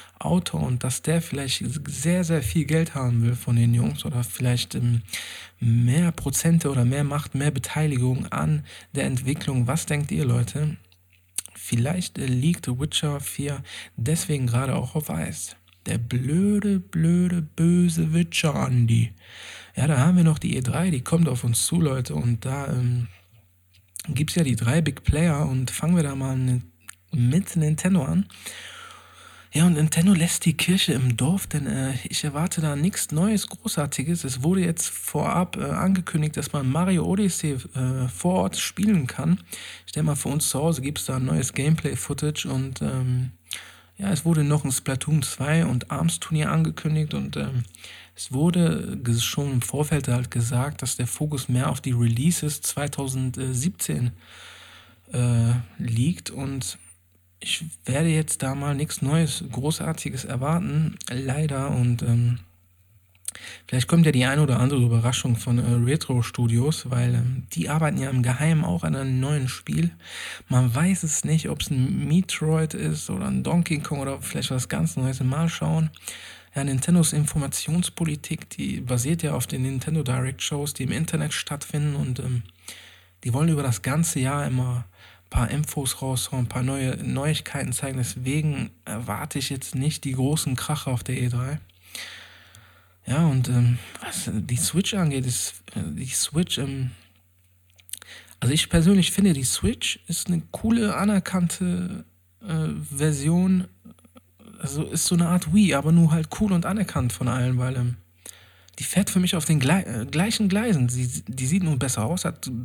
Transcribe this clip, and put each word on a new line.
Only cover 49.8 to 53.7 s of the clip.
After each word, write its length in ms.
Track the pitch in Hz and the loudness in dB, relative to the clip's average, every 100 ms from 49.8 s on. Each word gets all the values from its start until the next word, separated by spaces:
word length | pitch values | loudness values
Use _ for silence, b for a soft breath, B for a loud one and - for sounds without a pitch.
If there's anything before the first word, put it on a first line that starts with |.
| 147 151 135 | 0 0 0
halt 240 | 120 123 | 0 0
gesagt, 500 | 120 117 123 143 - | -2 0 0 -2 -4
dass 140 | 123 - | -6 -4
der 100 | 123 | -4
Fokus 420 | - 151 139 - | -4 -4 -4 0
mehr 220 | 127 147 | 0 0
auf 100 | 147 | -2
die 120 | 135 | -2
Releases 680 | 120 117 117 160 175 151 - | 2 2 4 2 2 -2 -4
zweitausendsiebzehn, 1500 | - - 147 139 135 131 131 127 131 123 160 | -6 -4 -4 -4 -4 -2 -2 -4 -4 -2 -2